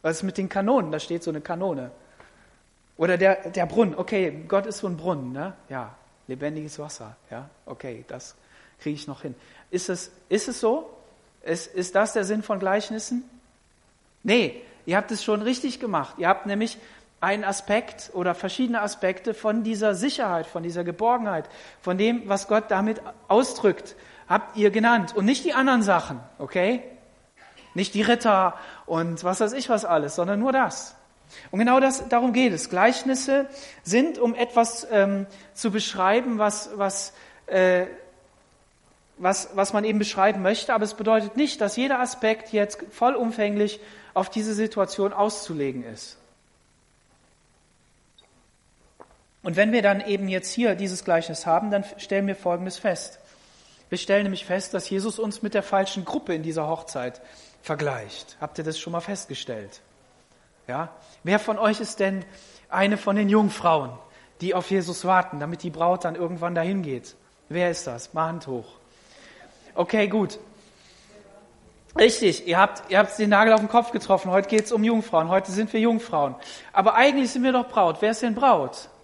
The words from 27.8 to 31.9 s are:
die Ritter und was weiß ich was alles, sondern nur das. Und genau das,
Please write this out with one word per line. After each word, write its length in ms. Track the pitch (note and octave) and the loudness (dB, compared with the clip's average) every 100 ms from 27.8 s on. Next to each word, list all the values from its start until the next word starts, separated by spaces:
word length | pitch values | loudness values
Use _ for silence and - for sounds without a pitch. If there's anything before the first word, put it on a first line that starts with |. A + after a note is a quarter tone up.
| G3+ G3+ | -4 0
die 60 | |
Ritter 560 | G#3+ A#3+ A#3+ G3 F#3 - - - - | 2 2 4 4 4 -2 -18 -20 -4
und 380 | E3 E3+ D#3+ | -2 -2 -4
was 160 | F3 F#3+ | -4 0
weiß 140 | G#3+ | -2
ich 160 | C4 B3+ | -2 -2
was 160 | A3 G3 | 0 2
alles, 300 | E3 D3 D#3+ | 0 0 -4
sondern 240 | F3 G#3 | -2 0
nur 120 | B3 | 0
das. 440 | C4+ A#3 - - - _ _ _ - - | 2 0 -2 -14 -20 _ _ _ -20 -8
Und 100 | F#3+ | -2
genau 200 | A#3 C4 | 4 6
das, 280 | C4+ | 4